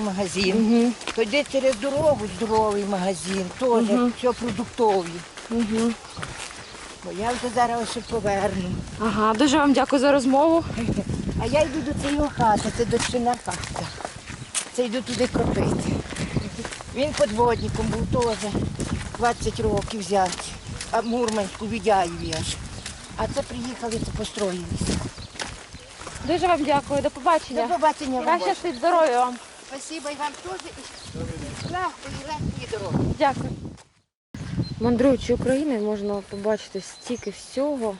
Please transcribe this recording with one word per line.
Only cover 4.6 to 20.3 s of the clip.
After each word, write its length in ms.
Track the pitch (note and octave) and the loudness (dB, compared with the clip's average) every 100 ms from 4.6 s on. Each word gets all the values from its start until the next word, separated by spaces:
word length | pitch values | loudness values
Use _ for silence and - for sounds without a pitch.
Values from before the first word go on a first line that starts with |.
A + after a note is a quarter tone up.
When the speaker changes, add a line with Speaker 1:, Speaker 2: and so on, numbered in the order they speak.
| A#3 - A3 G3 E3+ E3+ - - - | -4 2 4 4 2 -6 -12 -14 -4
Speaker 2:
Мгм. 440 | A#3 G#3+ A3 A#3 A3+ - - - - - - - - - - | 0 2 2 2 0 -8 -12 -10 -10 -12 -12 -16 -16 -16 -14
Speaker 1:
Бо 80 | F3+ | -10
я 160 | F3 A3+ | -4 -2
вже 240 | B3 B3 | -2 0
зараз 260 | A#3 A#3+ A#3 | 2 2 2
ось 200 | A3 A#3+ - | -2 -4 -4
поверну. 600 | A3+ G3+ G3 G3+ F#3+ F3+ - - - | -2 0 2 0 0 -2 -4 -6 -2
Speaker 2:
Ага, 340 | A3 G#3 G#3+ | -2 2 2
дуже 240 | A3 D4 D4+ | 4 4 6
вам 140 | C#4+ | 6
дякую 280 | C4 C4+ C#4+ | 6 6 4
за 120 | C#4 | 6
розмову. 520 | C#4+ B3+ C4+ D#4+ E4 - A3 A#3 - F#3+ - - - | 6 6 6 6 6 2 -2 -2 -2 -2 -2 -2 -2
Speaker 1:
А 40 | A3+ | 2
я 140 | C#4+ | 4
йду 200 | D#4 D4 | 4 0
до 200 | C4+ C#4+ | -2 -2
цієї 180 | C#4+ D4 C#4+ - | 0 2 0 4
хати, 360 | A3+ G#3 A3 - | 4 4 2 -2
це 60 | |
дочина 500 | A3+ A#3 - B3 A#3+ A#3+ | 0 0 0 0 0 0
хата. 420 | - F3 - - E3 - - - - - - - - - | -2 -6 -6 -6 -6 -8 -10 -12 -12 -12 -8 -6 -6 -2
Це 80 | |
йду 160 | B3 B3 | -2 -2
туди 240 | A3+ B3 B3 | -2 0 0
кропити. 680 | B3 A#3 - - - - - - - - - G#3+ - A3+ - - | 2 0 2 2 0 0 -2 -4 -6 -2 -2 -4 -8 -10 -10 -8
Він 180 | A3 D4 | -2 -2
подводником 720 | - C#4+ G#3+ A#3+ A3 G#3+ G#3+ A3 | 2 2 4 4 2 0 -2 0
був 360 | A3 - B3+ | 0 0 2
теж. 260 | A#3+ G#3+ G#3 - - - - - - - | 2 0 -2 -2 -2 -4 -4 -4 -4 0
Двадцять 420 | A#3 A#3+ A3 G#3 | 0 2 -2 0
років 400 | A3 G3+ - A3 | 0 0 -2 -6
взяті, 520 | F3+ G3 F#3 | 0 2 2